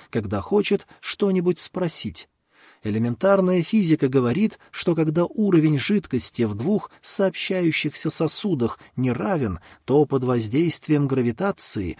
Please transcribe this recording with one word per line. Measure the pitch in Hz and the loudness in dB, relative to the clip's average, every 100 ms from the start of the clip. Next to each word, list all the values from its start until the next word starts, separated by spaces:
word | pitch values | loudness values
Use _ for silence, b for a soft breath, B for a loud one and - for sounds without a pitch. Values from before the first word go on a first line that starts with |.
| B | B
когда | - 101 101 | -6 -4 -6
хочет | - 208 196 196 b b | 0 0 2 -2 b b
что-нибудь | - - 202 185 180 165 | -10 -2 0 2 0 0
спросить. | - - 170 - 107 - - _ b b b b | -2 -4 -4 -4 -6 -8 -12 _ b b b b
Элементарная | 107 110 120 117 190 196 180 180 | -4 -2 -2 0 2 4 4 2
физика | 160 220 170 151 135 | 2 2 4 4 2
говорит, | 135 120 160 214 - b | 2 2 2 0 -2 b
что | - - | -6 -2
когда | 165 156 160 | 0 2 0
уровень | 175 - 202 170 156 143 | 0 0 2 4 4 2
жидкости | - 202 - 123 - - | 0 -2 0 -4 -2 -2
в | 110 | -2
двух | 104 147 208 - b | -2 0 -2 -4 b
сообщающихся | - - 190 - - 185 170 - 151 - 156 | -6 0 -2 -2 -4 0 0 0 -4 -4 -4
сосудах | - 160 - 208 151 113 - B | -2 -2 -2 -2 0 -2 -4 B
не | - 127 | -4 -2
равен, | 120 208 170 113 85 B B | 0 -2 -2 -2 -6 B B
то | - 139 | 0 2
под | 139 139 | 4 0
воздействием | 123 120 107 139 170 - - 147 139 | 0 -2 0 0 0 -2 0 0 2
гравитации | 131 120 110 196 - - 117 90 | 0 0 -2 -4 -2 -4 -4 -6